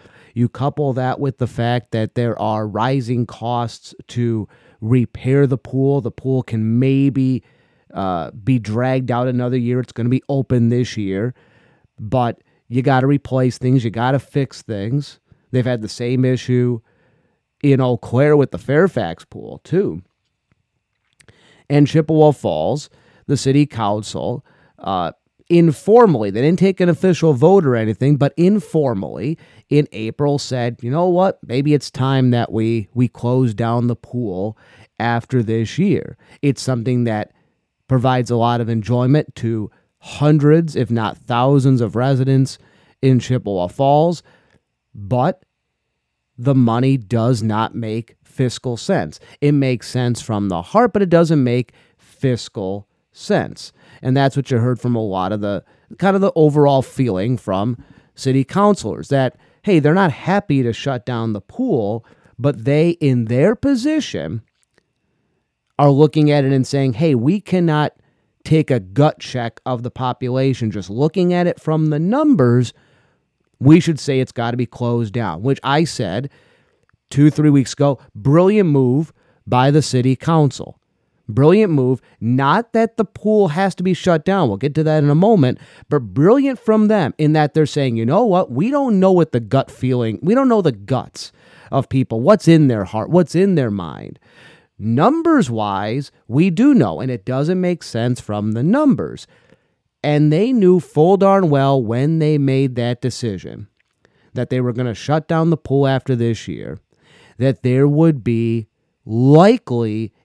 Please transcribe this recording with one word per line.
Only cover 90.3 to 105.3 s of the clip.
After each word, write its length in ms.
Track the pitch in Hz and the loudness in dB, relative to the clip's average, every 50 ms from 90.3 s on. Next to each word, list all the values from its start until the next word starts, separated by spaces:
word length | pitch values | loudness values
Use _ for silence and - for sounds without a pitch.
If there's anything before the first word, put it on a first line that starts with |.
| 220 | 0
don't 140 | 262 277 254 | 2 2 2
know 140 | 233 214 185 | 2 2 2
the 100 | 160 120 | 0 -2
guts 580 | 98 101 98 135 120 - - - - - - _ _ _ _ - - - - | -4 -6 -6 -6 -6 -6 -8 -16 -18 -20 -20 _ _ _ _ -20 -20 -12 -4
of 180 | - 131 127 - | -2 -2 -2 -2
people, 320 | - 135 127 - 113 113 | -2 -2 -2 -2 -4 -2
what's 280 | 120 170 214 185 - 160 | 2 2 2 4 6 4
in 180 | 165 160 156 | 6 6 6
their 180 | 131 120 107 95 | 4 2 0 -2
heart, 260 | 87 - 107 104 - | -4 -6 -6 -4 0
what's 260 | 151 180 175 - - | 2 2 2 2 0
in 180 | 165 190 202 185 | 0 0 2 2
their 160 | 156 131 113 | 0 0 -2
mind. 480 | 101 98 87 78 64 50 50 - - _ _ _ _ _ - - - _ _ _ _ - | -4 -6 -8 -10 -12 -14 -16 -18 -18 _ _ _ _ _ -20 -20 -20 _ _ _ _ -8
Numbers-wise, 1300 | 98 110 113 127 165 226 302 330 320 339 320 285 190 120 117 110 107 104 98 95 101 107 113 139 139 - _ _ _ - | -4 -2 0 2 2 2 2 2 0 2 2 2 2 0 -2 -4 -4 -2 -4 -4 -4 -4 -6 -6 -8 -10 _ _ _ -4
we 220 | 110 139 170 196 | 0 2 2 2
do 220 | 170 160 240 294 285 | 2 2 2 4 4
know, 280 | 220 143 - 80 73 | 4 2 2 -2 -4
and 100 | 107 127 | -6 -6
it 140 | 127 117 - | -6 -6 -6
doesn't 360 | - 123 131 143 160 185 185 | -4 -4 -2 -2 -2 -2 -2
make 220 | 180 180 180 160 - | -2 -2 -4 -4 -8
sense 380 | - - 113 113 120 123 - | -8 -6 -2 -2 -2 -2 -4
from 320 | - - 104 104 104 107 107 | -6 -8 -6 -4 -4 -4 -2
the 100 | 113 127 | -2 0
numbers." 640 | 165 220 285 311 294 214 - 85 65 58 - - _ _ _ _ _ _ _ _ _ _ _ _ _ _ _ - | 0 2 2 2 0 0 0 -2 -8 -8 -12 -18 _ _ _ _ _ _ _ _ _ _ _ _ _ _ _ -4
And 300 | 151 147 147 151 151 151 | 0 2 2 2 2 2
they 200 | 165 208 254 269 | 2 0 0 0
knew 260 | 240 196 180 185 180 | 2 4 4 4 4
full 380 | - - - 147 156 175 202 | 2 -2 0 2 4 4 4
darn 340 | 190 196 196 196 196 190 160 | 4 4 4 4 4 2 2
well 320 | 143 139 135 139 139 135 120 | 2 2 2 2 2 0 0
when 380 | 104 113 120 135 151 165 160 | -2 -2 -2 0 0 0 0
they 180 | 156 151 156 147 | 0 0 2 2
made 380 | 139 135 135 135 139 135 127 | 2 2 2 2 0 0 -2
that 260 | 120 120 120 123 - - | -2 -4 -4 -4 -4 -4
decision 640 | 123 - - - 113 98 87 82 69 53 57 107 - _ _ _ _ _ _ _ _ _ _ _ _ - | -6 -6 -4 -6 -6 -6 -8 -10 -14 -16 -16 -18 -20 _ _ _ _ _ _ _ _ _ _ _ _ -8
that 160 | 120 120 - | -6 -6 -4
they 120 | 131 127 | -2 -2
were 120 | 127 123 117 | -2 -2 -2
gonna 220 | 120 127 123 107 | -2 -4 -4 -6
shut 320 | - - - 147 160 151 | -6 -4 -2 -2 -2 -2
down 240 | - | -2